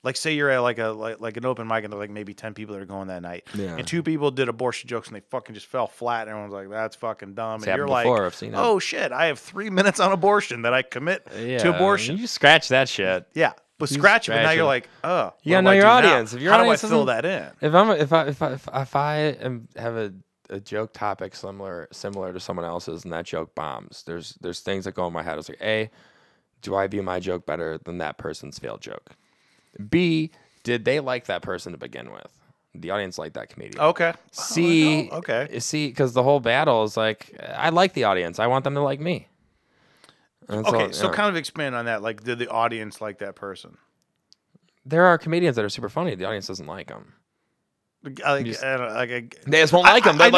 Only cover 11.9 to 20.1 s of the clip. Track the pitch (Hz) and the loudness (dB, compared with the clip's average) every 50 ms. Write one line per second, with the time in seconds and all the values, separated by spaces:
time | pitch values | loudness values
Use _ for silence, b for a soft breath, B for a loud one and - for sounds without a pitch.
11.9 | 202 196 151 120 156 202 240 233 - - - 143 156 156 - - 131 131 135 120 | 4 2 0 -4 -4 -4 -4 -6 -2 6 8 8 8 8 6 2 2 2 2 2
12.9 | - - 98 95 95 90 - _ _ 151 160 123 - - _ _ _ _ 156 139 | -2 -2 0 0 0 -2 -4 _ _ 0 0 0 0 -6 _ _ _ _ -2 -2
13.9 | 139 143 151 196 214 226 - - 113 113 113 156 160 165 165 143 135 123 - - | 0 6 6 6 6 6 2 0 0 2 2 2 4 4 2 2 2 0 -2 -10
14.9 | _ _ - 156 180 170 113 87 - _ _ 147 175 190 185 190 196 196 202 214 | _ _ -4 -2 0 0 -2 -4 -6 _ _ 2 4 6 6 8 8 10 10 10
15.9 | 240 247 - 170 156 123 113 107 120 123 139 180 - 226 - - 160 143 - - | 10 10 8 6 6 4 2 -2 -6 -4 4 6 6 8 8 6 4 2 2 0
16.9 | 160 151 139 127 120 113 131 175 190 135 80 69 - _ - 151 156 180 208 220 | 2 2 2 2 0 0 -2 -2 -4 -4 -8 -10 -10 _ -2 4 6 6 6 6
17.9 | 196 147 151 139 165 160 151 143 143 - 156 143 131 135 - - - 135 135 - | 4 2 2 2 2 2 2 0 -4 -4 -4 -4 -4 -8 -12 -6 -6 -6 -6 -2
18.9 | - 143 143 147 151 151 151 151 135 - - 127 127 117 113 - _ - 113 117 | 0 0 0 0 0 0 -2 -2 -2 -4 -8 -8 -8 -8 -12 -16 _ -8 -8 -6
19.9 | 117 113 110 101 | -4 -4 -6 -6